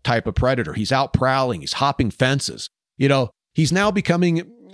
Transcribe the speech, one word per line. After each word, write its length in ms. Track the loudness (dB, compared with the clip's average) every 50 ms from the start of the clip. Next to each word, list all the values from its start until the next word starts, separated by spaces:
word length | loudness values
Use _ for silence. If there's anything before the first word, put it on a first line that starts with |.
| _
type 220 | -2 0 0 -2 -2
of 80 | -2
predator. 380 | 0 0 2 0 0 -2 -4 -4
He's 200 | -6 -4 -2 0
out 180 | 0 0 0
prowling, 480 | 0 0 2 2 2 2 0 -2 -2 -6
he's 140 | -6 -8 -4
hopping 360 | -2 -2 -2 0 0 -2 -2
fences. 600 | 0 0 0 0 0 0 -2 -6 -8 -10 -14 -16 -16 _ _ _ _ -2
You 120 | 2 2
know, 220 | 2 2 0 -2 -6 _ _ _ _
he's 200 | 0 0 2 2
now 180 | 2 2 2
becoming, 580 | 0 0 0 0 2 2 2 2 2 0 -2 -6 -14 -20 -20 -20